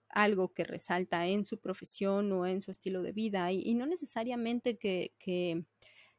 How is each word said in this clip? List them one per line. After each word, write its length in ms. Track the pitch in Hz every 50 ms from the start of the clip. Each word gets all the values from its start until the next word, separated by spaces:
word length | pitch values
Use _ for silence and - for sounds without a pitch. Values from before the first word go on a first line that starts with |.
| _ -
algo 440 | - 202 208 208 214 185 185 185 -
que 120 | - 170
resalta 640 | - - - - - 175 180 185 - 185 170 175 180
en 160 | 196 208 202
su 160 | - 226 -
profesión 720 | - 190 190 - - - - - 202 196 196 202 208 202 190
o 140 | 185 180
en 140 | 185 185 196
su 120 | - - 185
estilo 300 | - - 190 190 185 175
de 100 | - 190
vida, 400 | 214 220 220 202 190 175 180 190
y, 100 | 190 -
y 120 | - 233
no 120 | 240 247
necesariamente 920 | 302 359 349 302 - - 233 233 254 247 240 226 233 240 240 - 247 226 -
que, 360 | - 202 185 180 - - - _
que, 460 | - 190 180 180 180 175 165 170 165 - _ _ - - - - - - _